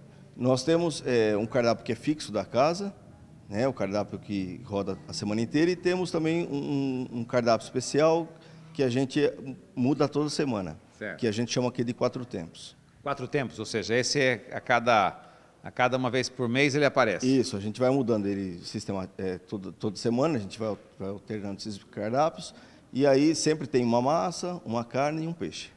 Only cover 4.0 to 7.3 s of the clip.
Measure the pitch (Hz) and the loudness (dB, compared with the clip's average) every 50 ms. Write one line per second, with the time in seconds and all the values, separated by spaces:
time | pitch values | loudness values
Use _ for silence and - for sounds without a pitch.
4 | 98 98 - 95 - - 104 98 92 90 87 - - - 104 101 98 95 95 - | -2 -4 -6 -10 -8 -6 -4 -4 -4 -6 -8 -12 -10 -6 -4 -4 -2 -4 -6 -8
5 | - - 87 - 107 101 107 113 117 110 - 147 165 175 180 170 - 180 180 185 | -10 -12 -10 -6 -4 -2 -2 -2 -2 0 2 2 2 2 2 0 0 0 0 0
6 | 185 170 - 165 160 160 165 170 175 - 139 143 143 143 147 139 139 135 131 127 | -2 -2 -2 -2 0 0 0 0 -2 -2 -4 -4 -4 -2 -2 -2 -2 -2 -2 -4
7 | 127 - - 120 113 - | -6 -6 -6 -8 -4 -2